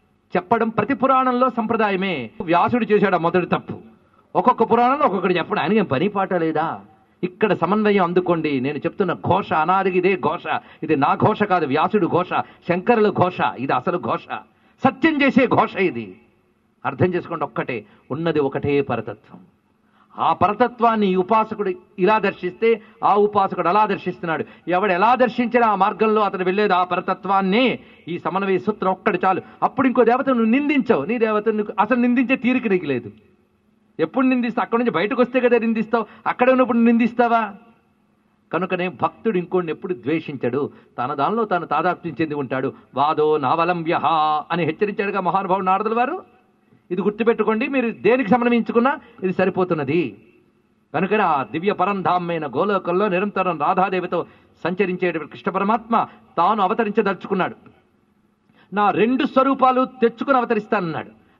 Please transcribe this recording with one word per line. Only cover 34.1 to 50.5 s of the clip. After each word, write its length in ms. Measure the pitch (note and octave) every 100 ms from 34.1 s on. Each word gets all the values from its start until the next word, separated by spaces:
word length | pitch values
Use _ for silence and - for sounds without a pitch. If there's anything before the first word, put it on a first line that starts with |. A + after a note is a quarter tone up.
| B3+ C4
నిందిస్తావు? 360 | B3+ A#3 A3
అక్కడి 160 | F#3+ A#3
నుంచి 120 | A#3+
బయటకు 320 | E3+ G#3 B3
వస్తే 180 | A#3+ C4
కదా 180 | A#3+ A#3
నిందిస్తావు, 480 | A3+ A3+ A3 A#3 G#3+ - -
అక్కడ 240 | - B3
ఉన్నప్పుడు 280 | B3+ B3 A#3+
నిందిస్తావా? 760 | A#3 A#3 A3+ A#3 A#3 A3+ G#3 G3 - _ _ _ _ _ _ _ -
కనుకనే 360 | D#3+ F3+ F3+ F3+
భక్తుడు 500 | B2+ D#3+ - A3+ F3+
ఇంకోడిని 340 | E3+ F#3 E3
ఎప్పుడు 220 | D3+ F#3+
ద్వేషించడు, 760 | F3+ A#2+ E3 D#3 C3+ B2 C3+ B2 - _ -
తన 160 | B2
దానిలో 300 | C#3+ D3+ A3+
తాను 220 | G#3 F3+ D#3+
తాదాత్మ్యం 500 | D3 E3 E3 E3+ D3
చెంది 140 | D#3+
ఉంటాడు. 380 | D3 C3 C3 C3 - -
వాదో 420 | B2+ D3 D3+ D3+ D3+
నావలంబ్యః 720 | C3 E3 E3 F3 D#3+ D#3 C#3+ D#3+ D#3 D3+ -
అని 120 | E3+
హెచ్చరించాడుగా 560 | E3+ - G#3 G#3 G3+ G3+
మహానుభావుడు 440 | F3+ F#3+ F#3+ F#3+
నారదుల 300 | F#3+ F#3+ G#3+
వారు. 280 | A#3 B3 A3 - _ _ _ _ _ -
ఇది 120 | F3+
గుర్తుపెట్టుకోండి, 640 | G3+ G#3 A3+ A3+ G#3+ A3 C#4
మీరు 220 | C4+ A#3
దేనికి 400 | D3 F#3+ B3+ G3+
సమన్వయించుకున్నా 680 | B3 A#3+ A#3+ A3+ A3+ B3+ D4 - -
ఇది 100 | F#3+
సరిపోతున్నది. 840 | F3+ F#3 F#3 F3+ D#3+ - E3 B2+ G2 _ _ _